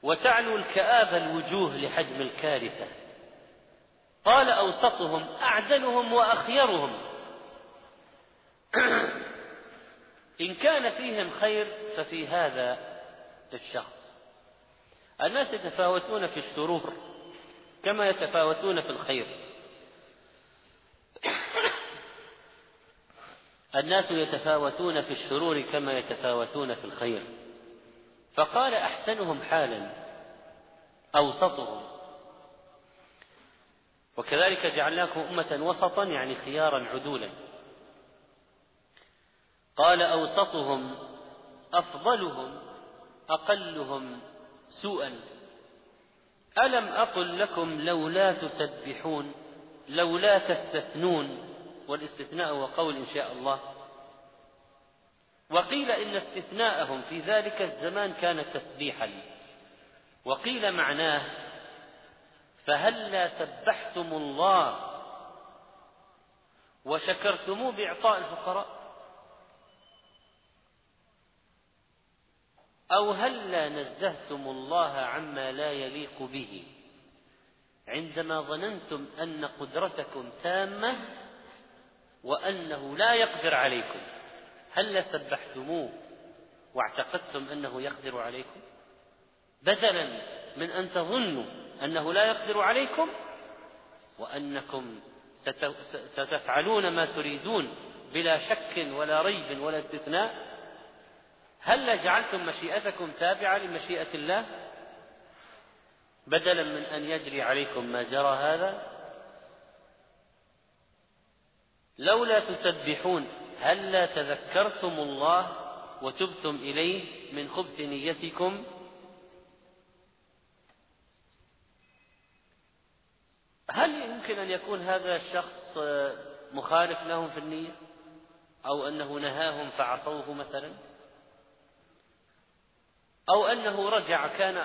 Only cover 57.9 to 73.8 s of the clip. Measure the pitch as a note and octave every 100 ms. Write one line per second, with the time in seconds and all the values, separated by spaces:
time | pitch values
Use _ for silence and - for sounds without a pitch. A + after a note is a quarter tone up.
57.9 | G3 G3+ D#3+ F3 D#3+ D3 C#3 - - D3
58.9 | - A2 G2 - - - - - - -
59.9 | - _ _ B2+ C3+ A#3 B3 G#3 F3 C#3
60.9 | C#3+ D#3+ C#3+ D3 - - - - - -
61.9 | - - - - - _ _ - C#3+ F#3+
62.9 | A#3 A3 G3 F3 - D#3+ - - - -
63.9 | F3 E3+ D#3 D3 C#3 F3+ F#3+ C#3 - -
64.9 | - - - - - - - - - -
65.9 | _ _ _ _ _ _ _ _ _ B2+
66.9 | D#3 E3+ F#3 G3+ F3+ F#3 G3+ B3+ G#3 F#3+
67.9 | E3+ A3+ G3 F3+ E3+ F#3 F#3 G#3 - -
68.9 | - - - - - - _ _ _ _
69.9 | _ _ _ _ _ _ _ _ _ _
70.9 | _ _ _ _ _ _ _ _ _ _
71.9 | _ _ _ _ _ _ _ _ _ _
72.9 | F#3 G#3 F#3+ A#3+ B3 G3+ F3+ D3+ D3